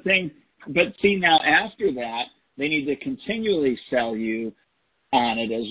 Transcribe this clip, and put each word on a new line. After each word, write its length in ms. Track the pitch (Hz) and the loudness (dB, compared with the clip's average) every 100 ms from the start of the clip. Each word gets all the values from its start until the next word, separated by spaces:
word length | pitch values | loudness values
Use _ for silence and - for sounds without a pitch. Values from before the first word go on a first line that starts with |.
thing. 260 | 190 190 160 - _ _ 156 | 0 0 -2 -10 _ _ -2
But 260 | 151 175 - | 0 0 2
see, 140 | 202 196 | 0 2
now 240 | 170 160 | 4 2
after 520 | 151 160 208 - 196 | 4 2 0 -2 -2
that, 320 | 123 117 117 123 _ _ - | -2 -6 -6 -8 _ _ -6
they 100 | 151 | -2
need 180 | 151 139 | -2 -2
to 100 | 135 | -4
continually 840 | 139 131 - 220 220 170 135 117 - | -6 -8 -6 -2 0 2 2 0 -2
sell 260 | 123 117 110 | 0 0 -2
you 380 | 113 113 113 - _ _ _ _ _ | -4 -4 -6 -10 _ _ _ _ _
on 280 | 123 120 113 | 2 2 0
it 120 | 113 | -4
as 140 | 113 110 | -4 -2